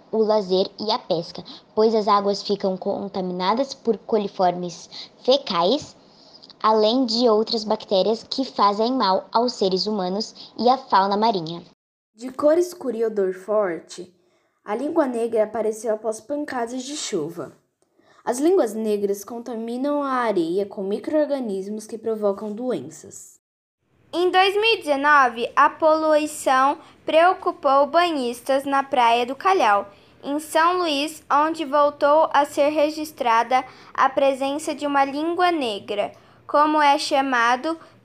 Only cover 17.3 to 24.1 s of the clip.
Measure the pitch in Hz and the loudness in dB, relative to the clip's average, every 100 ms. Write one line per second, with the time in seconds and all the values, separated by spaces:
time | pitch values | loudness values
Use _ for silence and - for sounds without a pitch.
17.3 | 170 143 - _ _ _ _ _ _ - | -8 -12 -16 _ _ _ _ _ _ -8
18.3 | 247 302 381 240 214 220 208 202 202 - | 0 2 2 2 -2 -2 0 -2 -4 -6
19.3 | 233 233 226 226 240 277 294 277 262 233 | -12 -10 -8 -8 -4 -2 -2 -2 -2 0
20.3 | 196 165 180 196 208 196 202 - 302 294 | 0 0 -2 -4 -6 -6 -4 -2 0 0
21.3 | 277 240 190 190 214 214 226 220 220 208 | -2 -4 -6 -6 -10 -10 -8 -6 -2 -2
22.3 | 196 214 208 254 196 131 160 - - - | -2 -6 -8 -4 -6 -6 -16 -20 -20 -20
23.3 | _ _ _ _ _ _ _ _ | _ _ _ _ _ _ _ _